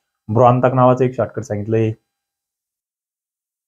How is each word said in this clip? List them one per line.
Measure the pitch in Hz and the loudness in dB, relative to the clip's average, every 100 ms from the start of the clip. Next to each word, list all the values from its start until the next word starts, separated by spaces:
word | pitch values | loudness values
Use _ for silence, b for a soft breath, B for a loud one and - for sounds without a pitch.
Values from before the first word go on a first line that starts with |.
| _ _ - | _ _ -4
भ्रांतक | 110 120 127 127 | 2 4 4 0
नावाचं | 127 127 127 | 2 2 2
एक | 127 127 | -2 -2
shortcut | 107 - | -6 -8
सांगितलंय. | 107 104 104 110 110 110 _ _ _ _ _ _ _ _ _ _ _ _ _ _ _ _ | -10 -8 -4 -2 -2 -6 _ _ _ _ _ _ _ _ _ _ _ _ _ _ _ _